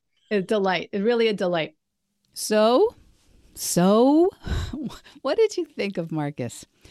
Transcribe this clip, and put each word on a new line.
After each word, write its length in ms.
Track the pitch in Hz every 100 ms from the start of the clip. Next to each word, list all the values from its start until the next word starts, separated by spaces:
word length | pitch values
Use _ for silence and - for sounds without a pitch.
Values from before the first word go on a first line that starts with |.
| _ _ _
A 140 | 208
delight. 460 | 180 214 190 170 -
Really 340 | 208 214 240 226
a 60 |
delight. 420 | 208 185 170 156 _ _ _ _ _ _ -
So, 580 | - 214 220 254 440 - _ _ _ _ _ -
so, 720 | - 175 185 214 262 302 359 - - - - 277
<laughs> 460 | 247 - - -
what 140 | 269 349
did 200 | 427 -
you 80 | 320
think 320 | - 202 185
of 140 | 165
Marcus? 560 | 156 147 147 120 - - _ -